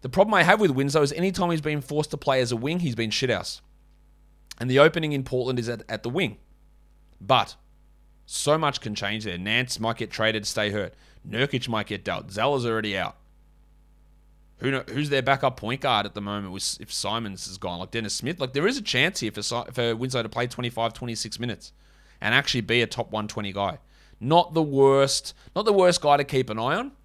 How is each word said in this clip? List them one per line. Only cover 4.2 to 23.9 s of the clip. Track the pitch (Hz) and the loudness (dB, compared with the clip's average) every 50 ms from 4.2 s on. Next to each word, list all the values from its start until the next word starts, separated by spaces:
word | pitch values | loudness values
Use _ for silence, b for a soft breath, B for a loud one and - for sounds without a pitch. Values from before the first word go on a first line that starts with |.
| _ _ _ _ _ _ - - | _ _ _ _ _ _ -12 -6
And | 117 127 | -2 2
the | 127 135 | 6 8
opening | 143 160 160 170 160 151 147 | 8 8 6 2 -4 -2 -2
in | 135 127 | -4 -4
Portland | - 131 127 123 127 131 123 | -2 -2 -2 -2 -2 -2 -2
is | 117 117 | -2 -4
at, | 120 110 110 - | -6 -8 -8 -8
at | 107 107 - | -10 -6 -6
the | 117 | -4
wing. | 123 170 196 120 - - - _ - _ _ _ _ _ _ _ _ _ _ _ _ _ | -2 -2 -2 -2 -4 -10 -20 _ -20 _ _ _ _ _ _ _ _ _ _ _ _ _
But | 92 98 131 123 107 - - - _ _ _ _ _ _ _ _ _ _ _ _ _ | 0 2 2 2 2 0 -6 -20 _ _ _ _ _ _ _ _ _ _ _ _ _
so | - - - - 147 147 | -12 -8 -4 2 2 2
much | 160 160 147 131 - | 2 2 0 -2 -2
can | - 113 104 | -6 -8 -8
change | 98 - 101 104 110 107 | -4 -4 -4 -4 -4 -4
there. | 107 87 | -6 -6
Nance | 85 90 101 110 120 127 127 - - | -6 -4 0 0 0 0 -2 -4 -4
might | 110 113 113 - | -4 -4 -4 -4
get | 113 107 | -6 -10
traded | - - 113 110 113 110 104 | -4 0 0 0 0 0 -4
to | - | -4
stay | - - 107 104 | -4 -2 -2 -2
hurt. | 101 104 98 82 - b b b b b b - | -2 -2 -4 -6 -8 b b b b b b -8
Nurkic | 101 113 131 139 - 131 123 131 | -2 -2 -2 0 0 -4 -4 -2
might | 117 110 101 - | -4 -4 -2 -4
get | 104 95 92 | -6 -6 -4
dealt. | 101 87 92 - - | -4 -4 -4 -6 -8
Zeller's | 95 101 110 135 147 135 120 | -4 0 0 2 2 0 0
already | 120 113 110 110 107 98 | 0 -2 -2 -2 -2 -2
out. | 95 90 - - _ _ _ _ _ _ _ _ _ _ _ _ _ _ _ _ _ _ _ _ _ _ _ _ _ - _ _ _ | -2 -4 -4 -6 _ _ _ _ _ _ _ _ _ _ _ _ _ _ _ _ _ _ _ _ _ _ _ _ _ -20 _ _ _
Who | - 131 | -4 -2
kno-, | 139 131 - - | -2 -2 -4 -4
who's | - 131 151 147 | -4 -4 -2 0
their | 143 135 127 | 0 0 2
backup | 135 139 135 - 131 123 - | 2 2 2 2 0 -2 -2
point | - 107 123 131 - | -6 -6 -6 -2 0
guard | 139 123 107 101 | 0 2 2 0
at | 104 - | -2 -6
the | 104 101 | -8 -6
moment | 101 101 104 101 95 90 | -6 -6 -6 -6 -8 -8
with, | 98 - - - - | -6 -6 -6 -6 -8
if | - - | -12 -10
Simons | - - - 104 104 117 117 104 95 90 - | -8 -6 -4 -2 -4 -4 -4 -6 -10 -10 -12
is | - 95 95 | -14 -14 -8
gone? | - 92 87 85 | -8 -8 -6 -6
Like | 92 95 | -10 -6
Dennis | - 113 110 101 - | -6 -6 -6 -4 -6
Smith? | - - 127 175 180 | -6 -6 -6 -6 -4
Like, | 143 127 123 | -6 -4 -2
there | 143 156 | 0 0
is | 208 262 285 | 0 0 -2
a | 208 | -4
chance | - - 123 139 170 190 - | -2 0 2 2 2 0 -2
here | - 110 | -6 -6
for | 101 - 101 | -6 -6 -6
Si-, | - - 120 117 - 120 | -4 -4 -6 -6 -6 -4
for | - 120 117 113 | -2 0 0 0
Winslow | 113 123 131 127 127 117 | -2 -4 -4 -2 -2 -4
to | 110 | -4
play | - 120 123 | -2 -4 -4
twenty-five, | 123 - - 123 123 120 - 117 117 110 | -4 -4 -4 -6 -6 -2 -2 -2 -2 -2
twenty-six | - 123 120 117 107 - 110 - - | -4 -8 -8 -6 -6 -6 -8 -8 -6
minutes | 117 120 107 - - - _ b b b b b b b b b | -6 -6 -6 -8 -10 -20 _ b b b b b b b b b
and | - 104 117 | -2 2 2
actually | 135 139 - - 127 107 | 2 2 2 0 -2 0
be | - 120 120 | 2 4 4
a | 117 | 4
top | 107 - - 117 - - | 2 0 -6 -6 -4 -4
one | 107 104 104 | -4 -4 -4
twenty | - - 104 101 92 | -6 -6 -6 -6 -2
guy. | 101 101 95 82 - _ b | -2 -2 -2 -2 -6 _ b